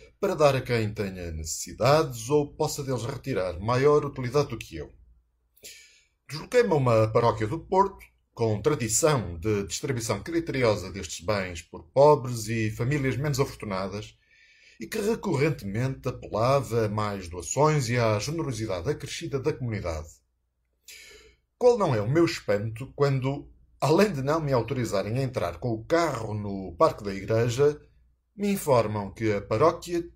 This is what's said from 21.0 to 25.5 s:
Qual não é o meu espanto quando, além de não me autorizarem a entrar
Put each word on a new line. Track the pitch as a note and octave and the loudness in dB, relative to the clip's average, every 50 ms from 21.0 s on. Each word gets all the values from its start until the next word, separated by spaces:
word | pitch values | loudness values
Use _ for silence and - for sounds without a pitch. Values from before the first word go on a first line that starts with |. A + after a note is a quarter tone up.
| - - - - - - _ _ _ _ _ - | -20 -20 -20 -20 -20 -20 _ _ _ _ _ 2
Qual | B3 B3 A#3+ G#3+ | 4 4 4 6
não | G3 D#3 B2 | 2 2 2
é | G#2+ | 2
o | G2+ A2+ | 0 2
meu | C#3+ E3+ E3+ | 4 4 4
espanto | E3 - - - - G2+ G#2 A2 A2+ A2 - C3+ - - | 2 2 -4 -2 0 0 0 0 -4 -6 -8 -12 -10 -2
quando, | - C#3+ C#3 C3+ C3 A#2+ C3+ C#3 C#3+ - - - _ _ _ _ - | 0 2 2 2 2 0 -2 -2 -4 -8 -14 -20 _ _ _ _ -2
além | - C3+ D#3 F#3 G#3 G#3+ | 2 2 4 6 4 4
de | E3 C3+ B2+ | 2 -2 -2
não | C#3 D#3 E3 | 0 0 0
me | D3+ C#3 | 0 0
autorizarem | C3+ A#2+ A2+ - C#3+ B2+ A#2 G#2 G2+ G2 F#2+ G2+ A2+ C3 | 0 0 0 0 -4 -4 -4 -2 0 -2 -2 0 -2 -2
a | |
entrar | C#3 B2 - A2 F2+ F2 | -2 -2 -2 -4 -4 -4